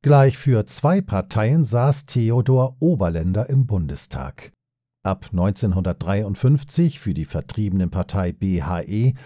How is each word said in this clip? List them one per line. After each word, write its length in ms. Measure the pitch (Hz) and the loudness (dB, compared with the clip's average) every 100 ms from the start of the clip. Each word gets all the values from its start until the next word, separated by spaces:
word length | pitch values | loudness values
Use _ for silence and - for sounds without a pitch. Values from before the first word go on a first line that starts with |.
Gleich 360 | 143 143 135 131 | 4 6 6 2
für 280 | 143 117 104 | 2 2 0
zwei 360 | - 147 190 | -2 0 0
Parteien 600 | 190 98 - 113 110 160 | 0 -4 -2 0 2 2
saß 420 | 123 120 135 143 - | 2 2 2 0 -2
Theodor 680 | 123 113 120 123 131 131 - | -2 2 2 2 2 2 0
Oberländer 680 | 160 147 90 82 85 92 113 | 0 2 0 0 0 0 0
im 180 | 135 127 | 0 2
Bundestag. 840 | 98 73 - - - 67 - - _ _ _ _ _ | 0 -2 -6 -8 -10 -10 -14 -20 _ _ _ _ _
Ab 220 | 95 95 - | -6 -6 -4
neunzehnhundertdreiundfünfzig 1700 | 90 92 98 107 92 90 87 82 98 104 101 127 147 143 - 170 - | 0 0 0 0 0 -2 -4 -4 -2 -2 0 2 2 0 0 0 -2
für 160 | 104 | -6
die 120 | - 78 | -6 -6
vertriebenen 640 | - - - 104 95 90 | -8 -8 -6 -2 0 -2
Partei 420 | 95 87 101 90 | -2 -4 -4 -4
B 300 | 80 98 87 | -4 -2 -2
H 180 | 73 87 | -2 -6
E 280 | - 104 127 127 | -4 0 0 -2